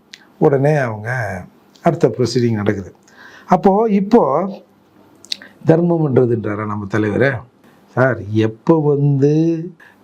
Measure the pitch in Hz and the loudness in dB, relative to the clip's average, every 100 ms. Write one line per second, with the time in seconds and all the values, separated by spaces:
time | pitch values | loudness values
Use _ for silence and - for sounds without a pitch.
0 | _ - _ - 156 135 143 151 123 104 | _ -20 _ 0 0 2 2 0 -2 -6
1 | 110 127 101 92 - _ _ _ 170 156 | -8 -6 -6 -8 -12 _ _ _ -2 0
2 | 139 120 117 127 120 107 104 98 92 - | -2 0 -2 0 0 0 -2 -4 -10 -20
3 | _ - - - - 180 196 196 233 202 | _ -20 -20 -20 0 2 4 2 2 0
4 | 196 233 143 143 190 - _ _ _ _ | 4 2 4 0 -4 -8 _ _ _ _
5 | _ _ - - - _ - 165 175 165 | _ _ -16 -16 -16 _ 2 2 2 0
6 | 151 127 120 113 104 104 107 104 98 107 | 2 2 2 -2 -4 -6 -6 -8 -4 -2
7 | 107 98 135 120 - _ _ _ _ 120 | -2 0 -2 -2 -12 _ _ _ _ 0
8 | 131 107 95 110 110 - - 160 147 139 | 0 0 -4 -2 -2 -2 0 2 2 0
9 | 143 139 143 156 165 165 180 - - _ | 0 2 2 2 0 -2 -8 -16 -20 _